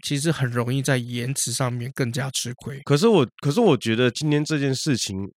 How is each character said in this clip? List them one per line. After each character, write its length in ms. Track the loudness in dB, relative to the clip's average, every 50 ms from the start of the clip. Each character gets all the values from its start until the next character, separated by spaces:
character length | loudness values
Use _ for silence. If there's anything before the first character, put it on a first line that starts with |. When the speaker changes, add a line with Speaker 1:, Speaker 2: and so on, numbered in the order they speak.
| -6
Speaker 1:
其 140 | -4 -4 -2
实 140 | 0 0
很 180 | 0 0 -2 -2
容 240 | 0 -2 -2 0 -2
易 80 | -2
在 160 | 0 0 0 0
言 360 | -2 -4 -6 -6 -4 -4 -4
辞 180 | -4 -4 -4
上 200 | -2 -2 -2 -2
面 200 | -4 -4 -6 -6 -4
更 180 | -4 -4 -2
加 180 | -2 -4 -4 -4
吃 220 | -4 -6 -6 -6 -8
亏。 260 | -10 -10 -12 -12 -6 0
Speaker 2:
可 100 | 2 2
是 120 | 4 6 6
我， 200 | 6 6 4 2 -2 -4
可 100 | -2 0
是 80 | 2 4
我 160 | 4 4 4
觉 200 | 4 2 0 2
得 140 | 2 2 2
今 200 | 0 0 0 0
天 120 | 2 2 0
这 140 | 0 -2 0
件 160 | 0 0 -2
事 220 | -2 0 0 0
情， 220 | 0 -2 -4 -6 -6 -8 -8 -10